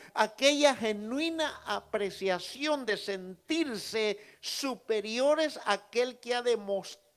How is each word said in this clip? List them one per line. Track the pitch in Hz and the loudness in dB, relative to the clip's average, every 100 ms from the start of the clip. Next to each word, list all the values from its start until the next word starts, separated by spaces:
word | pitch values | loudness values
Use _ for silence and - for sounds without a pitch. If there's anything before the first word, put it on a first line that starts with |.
| - | -4
aquella | - 214 - 269 294 285 | 0 0 4 4 6 6
genuina | 233 220 208 214 262 330 330 302 - - | 4 0 -2 -4 -4 -2 -2 -2 -4 -6
apreciación | 208 - 214 202 - 190 180 - 240 294 294 233 | -6 -4 -2 -2 -2 0 0 -4 -4 0 0 0
de | 196 | -2
sentirse | - 196 185 185 - 320 311 214 - 220 214 202 - - | -2 -6 -8 -10 -2 0 0 -4 -4 -2 0 -2 -8 -14
superiores | - - 277 240 - 220 208 233 269 302 311 - | -8 -4 -4 -4 -2 -2 -2 2 4 4 2 0
a | - | 0
aquel | 202 - 233 254 247 | -2 0 0 0 -2
que | 240 | -4
ha | 240 | 0
demostrado | 240 233 202 196 - - _ | 2 0 0 -4 -4 -14 _